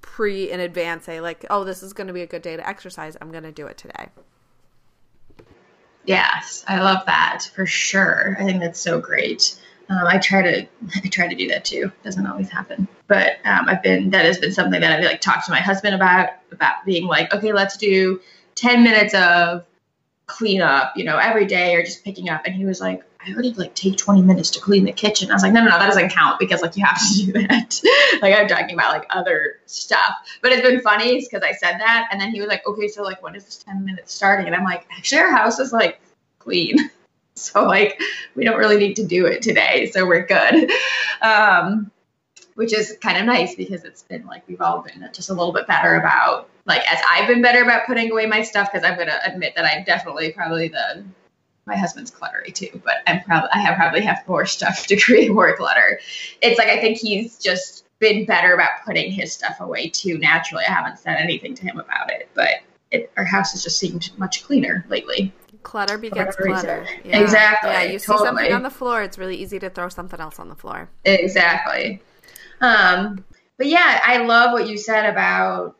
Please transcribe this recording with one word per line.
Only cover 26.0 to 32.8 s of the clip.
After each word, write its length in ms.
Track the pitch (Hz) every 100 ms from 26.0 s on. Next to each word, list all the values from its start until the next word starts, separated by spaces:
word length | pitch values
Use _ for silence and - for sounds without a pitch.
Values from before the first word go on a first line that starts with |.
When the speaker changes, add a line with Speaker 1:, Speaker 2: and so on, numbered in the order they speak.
| 180
Speaker 2:
count 300 | 175 151 -
because, 240 | 185 175
like, 140 | 170 196
you 100 | 190
have 120 | 190
to 280 | 208 202 196
do 60 |
that." 480 | 196 202 277 - -
<laughs> 60 | 403 554 571 359
Like, 140 | 196
I'm 140 | 208 202
talking 260 | 175 -
about, 200 | 175 117
like, 120 | - -
other 500 | 185 180 160 151 - _
stuff. 500 | - - - - - - -
But 80 | 247
it's 160 | 247 247
been 140 | 247
funny 440 | 220 208 233 254 -
'cause 140 | 202
I 80 | 170
said 260 | - 175 -
that. 300 | 220 233 226
And 100 | 196
then 100 | 202
he 80 | 220
was 80 | 208
like, 180 | 190 -
"Okay, 220 | 208